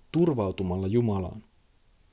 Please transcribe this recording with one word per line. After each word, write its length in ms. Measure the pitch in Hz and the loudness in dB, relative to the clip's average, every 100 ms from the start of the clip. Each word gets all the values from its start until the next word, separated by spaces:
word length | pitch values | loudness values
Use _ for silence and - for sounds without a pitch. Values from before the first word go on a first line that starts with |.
| _ | _
turvautumalla 760 | 156 170 131 98 92 95 92 95 | 0 2 2 -2 -2 -2 -2 0
Jumalaan. 560 | 117 120 98 90 107 - _ _ _ _ _ _ | 2 2 0 -4 -10 -18 _ _ _ _ _ _